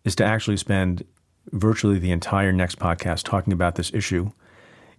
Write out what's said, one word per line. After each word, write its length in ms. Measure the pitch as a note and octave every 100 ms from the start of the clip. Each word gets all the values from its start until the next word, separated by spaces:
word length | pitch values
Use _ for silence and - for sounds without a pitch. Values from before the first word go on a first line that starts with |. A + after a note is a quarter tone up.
is 120 | A#2 -
to 80 | G#2+
actually 320 | A2 - G2+
spend 480 | - G2 F2+ F2 - _ _ _ -
virtually 460 | G2 G#2+ A2 G#2 G2
the 140 | F2+
entire 400 | E2+ - G2 G2
next 260 | F#2 F2+ -
podcast 460 | F2 E2 F2+ D#2+
talking 300 | - G2 G2+
about 220 | F2 F2 E2+
this 180 | F2
issue 380 | F2+ - F2+ G2+ - _ - - - -